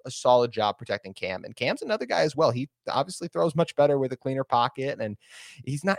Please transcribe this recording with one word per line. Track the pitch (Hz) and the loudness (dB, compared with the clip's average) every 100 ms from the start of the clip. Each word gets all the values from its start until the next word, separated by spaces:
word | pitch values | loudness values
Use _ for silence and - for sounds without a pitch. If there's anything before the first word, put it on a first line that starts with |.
a | 135 | -12
solid | - 135 123 120 | -2 4 4 4
job | 113 107 - | 0 0 -2
protecting | 117 101 95 | -4 -6 -6
Cam. | 95 92 92 | -8 -6 -6
And | - - | -8 -4
Cam's | 127 247 | -2 -2
another | 262 220 | -2 -4
guy | 247 180 | 0 0
as | 160 143 | 2 2
well. | 151 | 2
He | 123 139 _ - | 2 -4 _ -4
obviously | - 185 - 170 | -2 -2 -6 -6
throws | 170 170 156 | 0 0 2
much | 165 - | 0 4
better | 147 143 | 4 4
with | 131 | 0
a | 127 | -4
cleaner | 135 135 | -4 -4
pocket, | 135 123 120 - 135 107 | 0 2 2 0 -6 -4
and | 110 101 _ - - - | -6 -8 _ -20 -20 -14
he's | 127 143 | -8 -4
not | 185 | -2